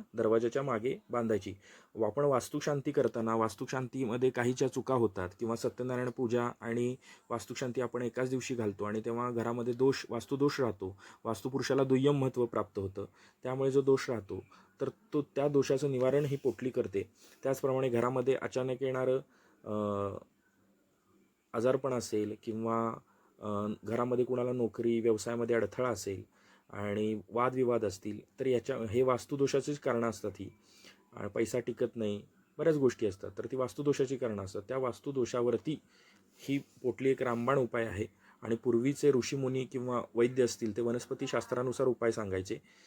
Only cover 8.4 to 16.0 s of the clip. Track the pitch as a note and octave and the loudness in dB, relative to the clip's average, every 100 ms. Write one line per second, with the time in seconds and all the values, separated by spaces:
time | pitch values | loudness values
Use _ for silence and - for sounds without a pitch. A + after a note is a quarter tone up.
8.4 | A#2 A#2+ G#2+ G2 G#2 A2 A2+ A#2 B2 A#2 | -2 -2 -2 -2 -4 -2 -4 -4 -2 -2
9.4 | A2+ A#2+ A#2+ A#2+ C3+ C3 - A#2 - C#3 | -2 -2 -2 2 2 2 -2 -8 -4 0
10.4 | C#3+ - B2 G2 F#2+ F#2+ - - A2+ A2 | 0 2 -2 -2 -8 -10 -20 -10 -6 -4
11.4 | C3+ C3 B2 C3+ C3+ C3 C3+ D3 C3 B2 | -4 -2 2 2 4 4 4 4 2 0
12.4 | A#2+ - G2 - G2 G2 G2+ _ - _ | 0 0 -4 -4 -6 -6 -12 _ -20 _
13.4 | B2+ C3 C3+ C3+ C3+ C3 - A#2 G2+ F#2+ | -6 0 2 4 6 4 4 -4 -4 -10
14.4 | - - _ _ C3 - _ D3+ C#3+ - | -10 -20 _ _ -6 -6 _ -4 -2 0
15.4 | D3 C#3+ C3 C3+ C#3+ C3 | 2 4 4 2 2 2